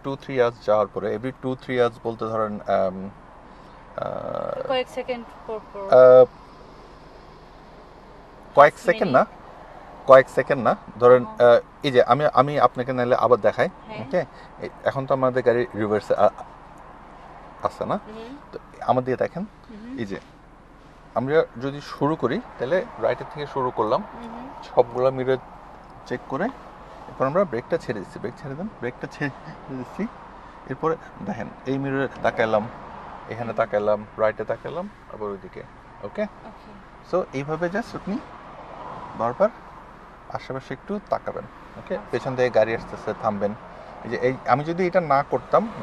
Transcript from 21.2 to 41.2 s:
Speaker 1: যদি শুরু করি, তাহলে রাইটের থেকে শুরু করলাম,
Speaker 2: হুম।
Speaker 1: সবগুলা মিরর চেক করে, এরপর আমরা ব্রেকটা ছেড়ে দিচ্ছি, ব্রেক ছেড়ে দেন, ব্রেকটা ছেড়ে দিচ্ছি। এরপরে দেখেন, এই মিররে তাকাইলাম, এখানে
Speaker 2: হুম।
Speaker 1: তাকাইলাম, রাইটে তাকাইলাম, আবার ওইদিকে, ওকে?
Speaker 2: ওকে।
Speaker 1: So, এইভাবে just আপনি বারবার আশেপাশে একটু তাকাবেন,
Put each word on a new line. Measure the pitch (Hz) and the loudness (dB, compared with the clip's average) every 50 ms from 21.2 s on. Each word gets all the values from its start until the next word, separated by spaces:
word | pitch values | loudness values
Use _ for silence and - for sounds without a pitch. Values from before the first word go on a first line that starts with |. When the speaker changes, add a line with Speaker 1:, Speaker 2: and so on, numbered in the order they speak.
| 123 135 151 165 147 - - 117 | -2 2 2 2 2 2 -2 -8
Speaker 1:
যদি | 127 139 139 143 | -8 -8 -8 -8
শুরু | - - - - 143 143 160 | -12 -12 -4 -2 0 0 0
করি, | - - 113 139 202 - - - - | 2 0 0 0 -2 -6 -8 -10 -6
তাহলে | 120 127 170 185 - - - - | -4 0 0 0 -2 -4 -6 -2
রাইটের | 110 117 127 - 139 - - | -2 -2 -2 -2 -6 -12 -10
থেকে | 151 147 | -10 -10
শুরু | 139 - 135 127 123 | -6 -4 -2 -2 -2
করলাম, | - - 110 107 123 170 208 - - | 0 0 0 2 0 0 -2 -4 -14
Speaker 2:
হুম। | - - - - - - 269 - - - - - | -16 -14 -14 -14 -14 -14 -16 -16 -16 -14 -2 2
Speaker 1:
সবগুলা | - 123 120 120 123 127 135 | 2 2 2 2 0 0 0
মিরর | 135 131 127 127 131 123 - - - - - - - - - - - - - | 0 0 0 0 -2 -2 -4 -10 -20 -20 -20 -20 -20 -20 -20 -20 -20 -16 -10
চেক | - 127 123 - - | -8 -8 -8 -8 -6
করে, | 131 139 185 262 - - - - - - - - - - - - | -6 -4 -4 -4 -6 -8 -16 -20 -20 -20 -20 -20 -20 -18 -18 -12
এরপর | - - 131 | -6 -2 -2
আমরা | 135 147 185 202 | 0 2 0 0
ব্রেকটা | 156 110 117 - - 175 165 | 0 -2 -6 -4 -2 -4 -4
ছেড়ে | - - 117 104 | -2 -4 -6 -6
দিচ্ছি, | 87 - - - | -8 -10 -12 -10
ব্রেক | - 113 127 - | -10 -10 -10 -10
ছেড়ে | - 135 135 | -12 -12 -10
দেন, | 151 190 | -10 -10
ব্রেকটা | 220 - - 117 123 - - - | -10 -10 -8 -8 -8 -8 -8 -12
ছেড়ে | 143 - - 147 139 135 - - 156 156 - - - 135 | -12 -8 -6 -6 -6 -6 -8 -16 -18 -18 -18 -14 -12 -12
দিচ্ছি। | 127 127 - - - 196 240 - - - - - - - - - - - - | -10 -12 -10 -8 -8 -8 -8 -8 -14 -20 -20 -20 -20 -20 -20 -20 -16 -12 -12
এরপরে | 131 - - 160 165 - - - - - 98 | -6 -2 -2 -2 -2 -2 -6 -14 -16 -12 -10
দেখেন, | - 202 113 - - - - - | -10 -8 -8 -10 -12 -12 -10 -6
এই | 131 135 135 | -4 -4 -4
মিররে | 139 139 135 135 135 - - - | -2 -2 -2 -2 -2 -4 -4 -4
তাকাইলাম, | - 117 113 - 113 110 110 104 107 117 - - - - - - - - - - - - | -4 -2 0 0 0 2 2 0 0 -2 -10 -14 -16 -16 -16 -16 -16 -16 -18 -16 -14 -12
এখানে | 113 110 120 | -10 -8 -8
Speaker 2:
হুম। | 113 110 | -6 -2
Speaker 1:
তাকাইলাম, | 110 113 110 - 104 104 104 107 104 107 104 - 107 | -2 -2 0 0 0 0 0 0 -2 -2 -8 -4 -2
রাইটে | 110 107 107 - 110 | 0 0 0 -2 -4
তাকাইলাম, | 107 117 - - 131 139 165 185 208 - - - - | -6 -6 -6 -8 -10 -8 -8 -10 -10 -12 -18 -20 -16
আবার | - 104 107 101 | -14 -10 -8 -8
ওইদিকে, | 101 95 92 92 - - - - - - - - - - | -8 -10 -12 -16 -16 -16 -16 -18 -20 -20 -20 -20 -18 -16
ওকে? | - 101 - 202 | -16 -12 -8 -6
Speaker 2:
ওকে। | 214 208 - - - 220 - - - 214 208 - - - - - - - - | -8 -8 -8 -14 -20 -20 -20 -20 -20 -20 -20 -20 -20 -20 -20 -20 -8 -4 -2
Speaker 1:
So, | 185 - - | -2 -2 -2
এইভাবে | - 135 139 147 160 156 175 | -6 -6 -6 -4 -4 -4 -4
just | 170 180 208 233 - - | -4 -4 -4 -6 -8 -10
আপনি | - - 185 202 311 - - - - - - - - - - - - - - - - - - - - | -10 -8 -6 -8 -8 -8 -12 -18 -20 -20 -20 -18 -18 -18 -18 -16 -16 -14 -14 -14 -14 -14 -12 -8 -4
বারবার | 110 120 127 - 190 220 - - - - - - - - - - - - - - - - | -4 -2 0 0 0 0 0 -4 -20 -20 -20 -20 -20 -20 -20 -20 -20 -20 -20 -20 -16 -12
আশেপাশে | - 117 - - 131 135 - - 135 | -12 -12 -10 -10 -10 -10 -10 -10 -12
একটু | - - - 202 208 - - | -12 -10 -10 -10 -8 -4 -4
তাকাবেন, | 113 - | -4 -4